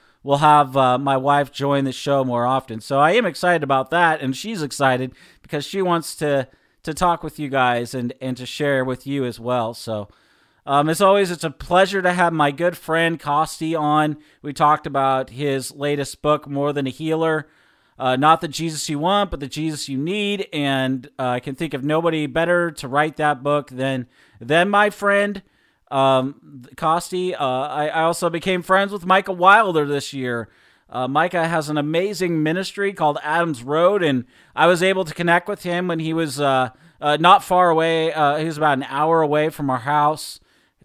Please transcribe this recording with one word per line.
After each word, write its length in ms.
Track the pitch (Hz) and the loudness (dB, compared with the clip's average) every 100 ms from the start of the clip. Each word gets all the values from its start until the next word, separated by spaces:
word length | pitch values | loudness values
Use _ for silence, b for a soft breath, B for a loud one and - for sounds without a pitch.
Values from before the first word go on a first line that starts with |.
| b b | b b
we'll 160 | 139 139 | -2 4
have, 380 | 151 147 135 135 | 6 6 6 2
uh, 220 | 127 127 | 4 2
my 180 | 139 131 | 0 0
wife 340 | 139 143 135 | 2 2 0
join 340 | - 139 139 | -4 -2 0
the 80 | 135 | -2
show 300 | - 147 139 | -4 0 0
more 240 | 131 120 123 | 0 0 0
often. 340 | 135 - 110 | 0 -4 -10
So 200 | - 139 | -4 2
I 120 | 151 | 4
am 140 | 220 196 | 2 0
excited 380 | 139 180 170 | 0 0 2
about 260 | 139 135 - | 2 0 0
that, 300 | 170 170 151 | 2 2 2
and 160 | 135 131 | -4 -6
she's 260 | 208 208 | -8 -6
excited 500 | 147 - 135 127 127 b b b | -6 0 0 2 -4 b b b
because 220 | - 147 | -10 -10
she 180 | - 196 | -6 -4
wants 320 | 185 170 - - | 0 -2 -4 -6
to, 300 | 147 139 127 b b b | -2 -2 -2 b b b
to 120 | - | -12
talk 280 | - 180 165 | -2 0 0
with 160 | 156 - | -6 -10
you 100 | 143 | -4
guys 460 | 135 123 120 117 | 0 2 0 -4
and, 180 | 131 120 - | -6 -8 -6
and 160 | 131 123 | -8 -8
to 100 | 123 | -10
share 380 | - 147 135 | -4 0 0
with 220 | 131 127 139 | 0 -4 -6
you 180 | 139 | -4
as 160 | 127 113 | -4 -6
well. 340 | 117 123 113 | -4 -2 -4
So, 340 | 120 - 107 101 b b b b b - | -8 -8 -8 -8 b b b b b -2
um, 240 | 139 151 | 0 2
as 100 | 185 | 2
always, 300 | 190 202 185 | 4 4 2
it's 120 | 170 | -2
a 80 | 160 | -6
pleasure 520 | - - 180 190 196 | -8 0 2 2 2
to 100 | 180 | 0
have 200 | 180 175 | 2 2
my 180 | 160 147 | 2 0
good 260 | 139 175 170 | 0 -2 -2
friend 420 | - 165 165 165 | -2 0 0 -2
Costi 560 | 147 147 160 - 160 | -2 0 -2 -4 -4
on. 440 | 160 147 151 151 147 B B | -2 2 2 0 -2 B B
We 100 | 147 | -12
talked 340 | 139 151 151 156 | 0 2 2 0
about 440 | 139 135 131 131 | 0 2 0 -2
his 420 | 117 147 135 127 | -6 -4 -2 -6
latest 480 | 127 147 143 135 - | -6 -4 -4 -6 -4
book, 260 | 151 147 147 | 0 0 -2
More 260 | 139 143 | -4 -2
Than 140 | 143 135 | -2 -4
a 40 | |
Healer. 580 | 123 156 160 160 156 143 b b b b - | -6 -4 0 0 0 -4 b b b b -6
Uh, 180 | 127 127 | -2 4
not 240 | 151 165 | 4 4
the 80 | 165 | 0
Jesus 400 | 139 165 156 - | -6 -6 -6 -6
you 100 | 147 | -2
want, 320 | 170 202 196 | 0 0 0
but 100 | 135 | -6
the 60 | 139 | -10
Jesus 420 | 151 160 147 - | -6 -6 -6 -6
you 80 | 135 | -6
need. 520 | 160 208 202 202 190 | -4 -2 -2 -4 -4
And, 560 | 156 143 135 131 131 127 - | -4 -2 0 -2 -4 -8 -6
uh, 100 | 127 | -4
I 120 | 123 | -4
can 140 | 143 | -6
think 180 | 135 160 | -8 -6
of 100 | 139 | -4
nobody 440 | 143 156 170 160 147 | -2 0 0 -2 -2
better 440 | 160 165 175 170 | -2 0 2 0
to 160 | - 135 | -6 -4
write 280 | 143 156 151 | 0 0 0
that 260 | 151 131 | -2 0
book 280 | 143 147 139 | -2 -2 -4
than, 360 | 127 135 131 120 b b b | -6 -4 -4 -8 b b b
than 300 | 117 160 190 | 0 2 4
my 220 | 202 208 | 2 2
friend, 520 | - 202 202 202 196 - _ _ _ _ | 0 0 2 0 -4 -14 _ _ _ _
um, 720 | 135 135 131 131 - 156 135 123 - | 0 4 4 0 -6 -18 -20 -20 -4
Costi. 580 | 160 170 - 185 180 | 0 0 -2 -4 -4
Uh, 100 | 175 | -2
I, 440 | 135 127 143 143 151 | -2 -2 -4 -4 -2
I 140 | 160 | 0
also 280 | 165 170 170 | 0 0 -2
became 320 | 160 190 185 | -2 -2 -2
friends 300 | 180 190 196 | 2 0 0
with 120 | 202 | -4
Micah 280 | 175 190 196 | 2 2 2
Wilder 540 | 180 185 214 202 160 143 | 2 6 6 6 0 0
this 260 | 143 - | -2 -6
year. 360 | 139 127 120 110 b b b _ | -6 -4 -4 -8 b b b _
Uh, 180 | 123 127 | -8 -2
Micah 400 | 143 175 180 165 | 0 0 0 -2
has 220 | 165 147 | -2 -2
an 100 | 151 | -2
amazing 640 | 147 165 202 175 180 165 | -2 -2 -2 -2 -2 0
ministry 500 | 151 185 190 - 202 | 0 -2 -6 -6 -6
called 260 | 190 151 147 | -2 -2 -2
Adam's 400 | 151 165 170 123 | -2 0 -2 -4
Road, 400 | 123 156 175 202 | -4 2 2 4
and 220 | 160 127 b b b 131 | 2 0 b b b 2
I 100 | 165 | 4
was 160 | 175 | 4
able 220 | 190 190 | 2 0
to 100 | 165 | -4
connect 340 | - 170 170 208 | -2 2 2 0
with 140 | 202 | -6
him 240 | 180 175 180 | -6 -4 -2
when 140 | 165 | -4
he 120 | 160 | -4
was, 280 | 160 160 131 | -2 -4 -2
uh, 300 | 143 131 127 b b b | 0 0 0 b b b
uh, 160 | 147 151 | 0 4
not 260 | 175 196 | 6 6
far 260 | - 180 180 | 6 4 4
away. 420 | 160 165 160 160 | 4 2 0 0
Uh, 260 | 156 143 151 | 0 0 0
he 60 | |
was 120 | 160 151 | -2 0
about 220 | 151 131 | 0 0
an 60 | |
hour 380 | 127 139 156 165 | -2 -2 2 4
away 280 | 151 151 156 | 4 2 0
from 200 | 156 143 | -2 -4
our 80 | 127 | -2
house, 600 | 131 147 147 156 - - _ _ _ _ | 0 2 2 0 -6 -18 _ _ _ _